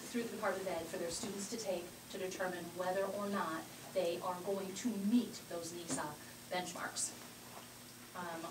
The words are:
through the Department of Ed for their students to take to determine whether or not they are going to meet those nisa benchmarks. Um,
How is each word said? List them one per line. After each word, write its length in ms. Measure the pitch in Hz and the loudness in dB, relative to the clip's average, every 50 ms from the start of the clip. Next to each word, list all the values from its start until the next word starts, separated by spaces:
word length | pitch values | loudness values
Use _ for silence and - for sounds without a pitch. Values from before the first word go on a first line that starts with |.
| - - | -6 -2
through 140 | - 240 233 | 0 0 0
the 60 | 226 | 0
Department 380 | 202 202 208 196 185 190 190 185 | -2 0 2 2 2 2 0 0
of 60 | 170 | 0
Ed 100 | 165 165 - | 0 0 0
for 100 | - 180 | 0 0
their 140 | 175 170 | 0 0
students 380 | - - - 202 196 202 196 - | 0 -2 -2 -2 -2 -2 -2 -2
to 80 | 240 220 | -2 -2
take 280 | - 202 185 175 175 - - - - - | 2 2 2 2 0 -4 -8 -12 -12 -8
to 60 | - 196 | -4 -2
determine 480 | 185 185 185 - 190 180 175 170 165 170 170 | -2 -2 0 0 0 0 0 0 -4 -4 -2
whether 280 | 180 185 185 185 196 196 | 0 2 4 4 4 4
or 240 | 190 196 202 202 202 | 4 2 2 2 2
not 340 | 202 202 202 160 160 160 - - - - - - - | 2 2 2 2 0 -2 -4 -6 -10 -10 -10 0 2
they 260 | 190 175 170 175 - - | 4 4 6 4 4 2
are 120 | 185 180 180 - | 0 0 0 2
going 260 | 202 196 196 190 185 185 | 2 2 2 2 0 -2
to 140 | - - 240 208 196 196 208 | 0 0 2 2 4 4 8
meet 300 | 240 247 202 - - - - - | 8 8 6 6 -2 -8 -6 -4
those 240 | 175 170 165 165 175 | -4 -2 -2 -2 -4
nisa 300 | 175 170 170 - - 160 151 151 - - - - - - - - | -4 -2 -2 0 0 0 -2 -4 -6 -10 -12 -12 -12 -6 -2 0
benchmarks. 560 | 180 180 175 - - - - - - - - - - - - - - - - - - - - - - - - - - - - - | 0 0 0 -2 -2 -4 -2 0 0 -2 -2 -2 -6 -10 -12 -12 -12 -12 -12 -12 -12 -12 -12 -14 -14 -14 -14 -14 -14 -14 -10 -6
Um, 260 | 185 180 170 165 165 165 170 | -4 -4 -2 -2 -2 -4 -4